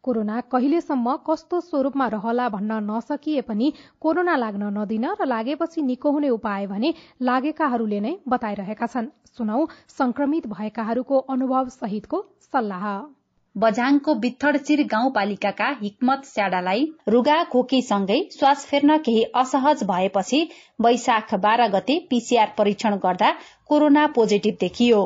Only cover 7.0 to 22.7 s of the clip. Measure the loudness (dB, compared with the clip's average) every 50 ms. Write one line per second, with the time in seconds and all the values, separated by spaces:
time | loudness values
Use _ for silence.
7 | -12 -20 _ _ -2 0 0 0 -2 -2 -2 -2 -2 -2 0 -2 -2 -2 -2 -2
8 | -4 -4 -6 -6 _ -4 -4 -2 -2 -6 -6 -8 -8 -10 -6 -6 -6 -6 -4 -6
9 | -6 -6 _ _ _ _ _ -6 -6 -2 -2 -2 -2 -2 -6 -16 _ _ -4 -2
10 | -2 -2 0 -2 -2 -2 -2 -2 -4 -6 -10 -8 -8 -8 _ -6 -6 -4 -4 -4
11 | -2 0 0 0 0 0 -4 -2 -2 0 0 0 -2 -2 -6 _ -8 -6 -6 -8
12 | -6 -4 -6 -6 -6 _ _ _ _ _ -4 -4 -4 -2 -6 -8 -6 -6 -6 -8
13 | -10 -14 -20 _ _ _ _ _ _ _ _ 0 2 2 2 2 2 2 2 2
14 | 2 0 0 0 0 -4 -4 _ 0 0 0 0 0 0 0 2 2 0 0 0
15 | 0 0 0 0 0 0 -2 -2 -2 -4 -2 0 -2 -2 -2 -4 -6 -8 -4 _
16 | 0 0 0 0 -4 -8 -4 -2 -2 0 0 -2 0 0 0 0 0 -2 -4 _
17 | _ 2 2 4 4 4 2 2 2 2 2 0 2 2 0 0 2 2 0 0
18 | 2 0 0 0 -2 -4 -4 2 2 2 2 2 -2 -2 0 2 4 4 4 4
19 | 2 2 2 2 2 2 0 -2 0 0 0 2 2 2 2 2 0 -2 0 0
20 | 0 0 0 -2 -2 0 0 0 0 -2 -6 -20 -20 _ _ 0 2 2 2 2
21 | 2 0 0 0 0 -2 -4 0 2 2 4 4 2 2 2 0 0 0 -2 -2
22 | 0 0 -2 -2 0 2 2 2 2 2 2 0 0 0